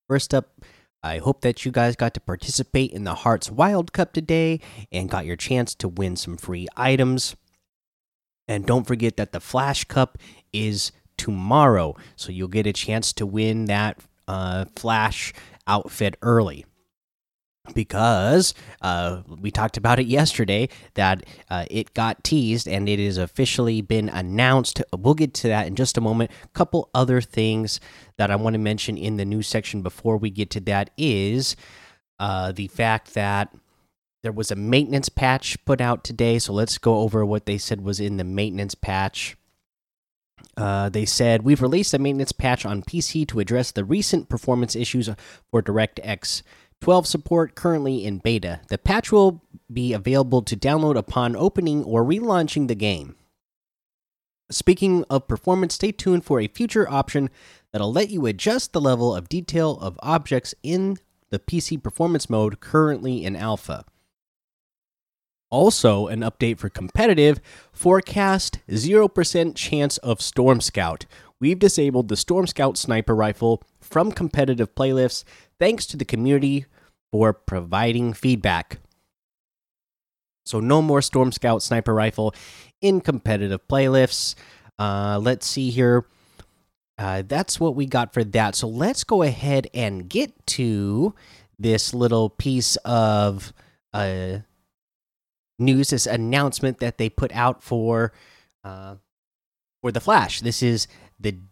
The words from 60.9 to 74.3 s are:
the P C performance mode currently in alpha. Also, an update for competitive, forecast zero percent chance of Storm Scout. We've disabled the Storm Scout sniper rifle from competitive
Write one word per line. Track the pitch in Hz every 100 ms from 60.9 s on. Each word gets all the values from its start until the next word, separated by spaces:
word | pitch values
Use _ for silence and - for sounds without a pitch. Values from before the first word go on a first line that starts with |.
| 196 _ _ _
the | 101
P | - 170
C | - 156
performance | 117 - 170 160 -
mode | 113 107 98
currently | - 156 156 139 120 127
in | 87 95
alpha. | 110 107 - 69 - _ _ _ _ _ _ _ _ _ _ _ _ _ _ _ _
Also, | 123 190 - 117 101 101
an | 110
update | 113 - 117 113
for | 104
competitive, | - 90 - 226 175 147 147 - - -
forecast | - 180 190 - 202 196 190 - - -
zero | 107 131 208 208
percent | - 170 180 165 -
chance | - 151 143 -
of | 127 113
Storm | - - 127 123
Scout. | - - 85 80 - - - _
We've | 135 180
disabled | 202 175 143 127 113
the | 104
Storm | - 175 180
Scout | - 139 -
sniper | - 113 110 110
rifle | 107 104 117 113 - _
from | - 160 190
competitive | - 170